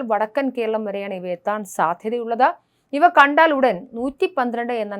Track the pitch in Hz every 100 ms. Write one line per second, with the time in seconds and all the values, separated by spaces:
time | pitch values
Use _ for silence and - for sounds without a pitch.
0 | 240 208 214 277 269 247 220 220 208 196
1 | 202 185 180 175 - 214 196 - 160 175
2 | 220 240 226 233 254 - _ _ _ 285
3 | 349 330 277 294 330 277 254 180 262 226
4 | 262 269 370 277 247 233 240 240 208 202